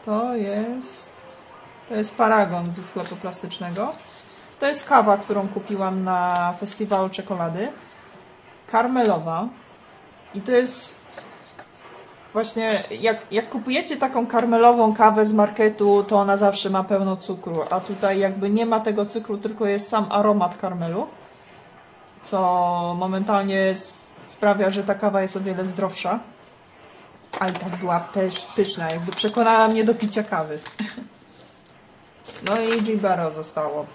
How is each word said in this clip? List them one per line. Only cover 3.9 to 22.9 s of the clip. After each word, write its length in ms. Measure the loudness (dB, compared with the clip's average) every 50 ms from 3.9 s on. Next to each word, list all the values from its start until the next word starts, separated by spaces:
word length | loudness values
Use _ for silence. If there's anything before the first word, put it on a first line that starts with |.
| -6 -10 -14 -20 -20 -20 -20 -20 -20 -20 -20 -20 -10 -2
To 60 | -2
jest 220 | 0 0 0 2 6
kawa, 280 | 6 6 6 6 4
którą 320 | 2 2 -4 -2 -2 -2 -4
kupiłam 560 | -6 -8 -6 -6 -4 -2 -2 -2 -2 -2 -2
na 500 | 0 0 2 2 2 2 2 0 0 -2 -4
festiwalu 480 | -6 -8 -6 -6 -2 0 0 0 0 0
czekolady. 580 | -4 -6 -6 -6 -4 -4 -4 -4 -4 -4 -6 -6 -8 -12 -20 -20 -20 -20 -20 -20 -20 -20 -20 -20 -20 -20 -20 -20 -20 -20 -14
Karmelowa. 840 | -2 0 2 2 2 2 4 4 4 2 2 0 -4 -4 -4 -4 -6 -8 -12 -20 -20 -20 -20 -20 -20 -20 -20 -20 -20 -20 -20 -20 -12 -12
I 60 | -10
to 120 | -4 2 4
jest 540 | 4 4 4 -2 -6 -6 -8 -10 -12 -20 -18 -18 -18 -18 -18 -20 -20 -20 -20 -20 -20 -20 -20 -20 -20 -20 -20 -20 -20 -20 -20 -20 -20 -20 -6 -4
właśnie, 500 | -4 -4 -2 -4 -4 -2 0 0 0 -2 -4
jak, 420 | -8 -2 0 0 0 0 -4 -4 -2
jak 160 | -2 -2 -2
kupujecie 480 | -6 -6 -4 -2 -2 -2 0 -2 -2
taką 300 | -2 -2 0 0 -2 -2
karmelową 680 | 2 0 0 2 4 4 8 8 8 8 8 4 4 6
kawę 320 | 6 6 6 6 6 2
z 60 | 4 4
marketu, 720 | 4 4 2 4 4 2 2 4 4 4 6 6 6 4 4
to 80 | 4
ona 200 | 4 4 4 4
zawsze 340 | 4 4 4 4 2 -2 0
ma 140 | 0 0 0
pełno 320 | 2 0 0 2 0 -2
cukru, 480 | -4 -4 -8 -8 -8 -6 -6 -4 -4 -2 -2
a 100 | -2 -4
tutaj 380 | -2 -4 -6 -2 0 0 2 2
jakby 320 | 2 0 0 0 0 0
nie 160 | 2 2 2
ma 140 | 2 2 0
tego 260 | 0 0 0 0 -2
cukru, 320 | -2 -4 -8 -6 -6 -8 -6
tylko 280 | -6 -6 -4 -2 0
jest 220 | 0 0 -2 -2 -2
sam 180 | 0 -2 0 0
aromat 460 | 0 2 4 4 4 4 2 0 -2
karmelu, 500 | -4 -6 -6 -4 -4 -4 -4 -4 -4 -6 -6 -10 -20 -20 -20 -20 -20 -20 -20 -20 -20 -20 -20 -20 -20 -20 -20 -20 -20 -20 -20 -20 -16 -10
co 720 | -4 -2 0 2 2 2 2 2 0 0 -2 -2 -4